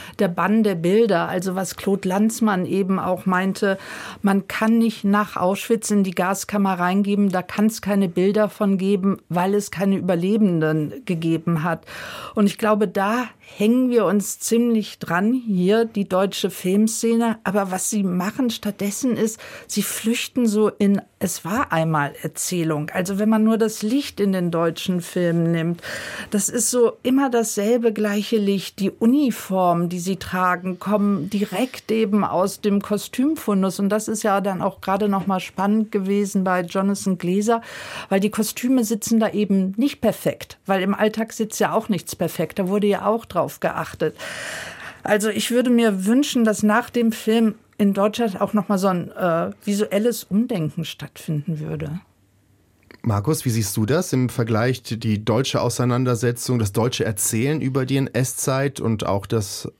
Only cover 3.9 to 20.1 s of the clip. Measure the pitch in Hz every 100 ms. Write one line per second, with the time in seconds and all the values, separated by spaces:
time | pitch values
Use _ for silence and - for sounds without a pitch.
3.9 | - - - 202 196 190 - 220 233 226
4.9 | 214 196 208 208 - 180 196 - 233 -
5.9 | 208 190 175 180 196 - 208 196 185 180
6.9 | 190 202 202 202 185 180 - 214 214 196
7.9 | 202 190 175 185 208 208 - 208 196 190
8.9 | 202 190 190 - 170 185 208 202 160 196
9.9 | 196 180 175 180 220 208 170 156 156 151
10.9 | - - 175 165 165 165 165 175 165 -
11.9 | - - - - - 202 - 214 214 208
12.9 | 202 196 233 240 - - - 208 247 254
13.9 | 240 185 202 196 - - 226 240 226 202
14.9 | - - 170 202 254 233 190 180 220 226
15.9 | 214 196 180 196 196 190 - 180 202 220
16.9 | - 226 233 233 220 - 202 196 185 -
17.9 | 214 196 180 180 - 254 226 208 202 202
18.9 | 202 262 226 226 - - - - - 202
19.9 | - 220